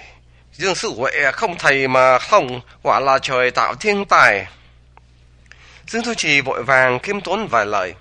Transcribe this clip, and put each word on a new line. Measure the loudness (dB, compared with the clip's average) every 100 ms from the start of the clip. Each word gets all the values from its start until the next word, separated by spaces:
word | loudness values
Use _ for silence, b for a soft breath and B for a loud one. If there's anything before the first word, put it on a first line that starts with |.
| B B _ _ _
Dương | -8 -4
Sư | -4 -6 -4
Huệ | -4 0 -2
không | -2 -4 -2
thầy | 0 2 2
mà | 4 4 4
không, | 2 0 0 -6 b b
quả | -2 0
là | 2 0
trời | 0 -2 0
tạo | 0 -2
thiên | -2 -4 -4
tài. | 2 4 4 4 -4 -16 _ _ _ _ _ _ _ _ b b b b -10
Dương | -6
Thu | -6
Trì | -4 0 0
vội | 0 -4
vàng | 0 2 2 0
khiêm | -4 -8
tốn | -4 -6 -2
vài | -2 0
lời. | -2 -6 -10